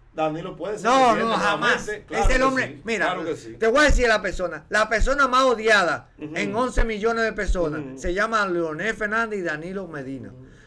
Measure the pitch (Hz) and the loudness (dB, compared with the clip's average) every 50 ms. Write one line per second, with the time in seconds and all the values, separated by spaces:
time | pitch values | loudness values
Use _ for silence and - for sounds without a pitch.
0 | _ _ - 156 156 156 151 170 175 185 160 - 160 196 214 175 175 226 262 269 | _ _ -6 -4 -2 -2 -4 -6 -8 -10 -10 -8 -8 -8 -6 -2 2 4 4 6
1 | 262 240 214 208 220 226 220 190 190 208 208 208 240 240 226 240 - - 214 - | 6 6 4 2 0 0 -2 0 0 0 0 0 0 0 0 -2 -4 -6 -8 -10
2 | - - - - - - 254 254 262 269 262 254 226 131 - - - 214 226 196 | -10 -6 -2 2 4 4 4 4 2 2 2 0 -2 -4 -8 -10 -6 -4 -2 0
3 | 165 160 180 185 170 - 147 127 - 113 117 - 220 220 226 285 302 277 - 247 | 0 -2 -2 -4 -4 -6 -6 -8 -10 -14 -6 -2 0 2 4 6 6 6 6 6
4 | 240 233 220 208 190 190 165 - 180 170 160 151 - - 196 208 214 214 226 208 | 6 4 2 2 0 -2 -4 -4 -4 -6 -6 -10 -6 -2 0 0 2 2 2 2
5 | - 247 277 285 277 254 254 262 269 262 240 214 220 220 214 202 185 160 143 120 | 2 2 4 2 2 2 4 4 4 4 2 2 4 4 4 6 4 2 0 -2
6 | - - _ - 151 151 151 180 208 202 196 226 254 254 - 247 240 226 220 202 | -6 -12 _ -14 -12 -8 -6 -6 -4 -4 -2 -2 -2 0 2 0 0 0 0 0
7 | 208 226 226 226 226 220 - 208 196 175 - 185 170 151 147 151 143 131 131 135 | 0 0 0 0 0 -2 -2 -2 -2 0 0 0 0 -2 -2 -6 -8 -10 -10 -8
8 | - 180 175 196 208 226 226 214 202 190 175 170 165 160 151 156 190 220 214 196 | -6 -4 -2 0 0 0 0 0 0 0 0 -2 -2 -2 -4 -4 -4 -4 -4 -4
9 | 214 202 214 226 233 220 214 202 175 165 151 151 160 180 190 196 190 170 156 143 | -4 -2 -2 -2 -2 -2 -4 -4 -4 -4 -6 -6 -8 -8 -8 -10 -10 -10 -10 -10
10 | 131 131 135 127 110 98 - 127 131 - - - - | -10 -10 -10 -10 -12 -14 -16 -18 -20 -20 -20 -20 -20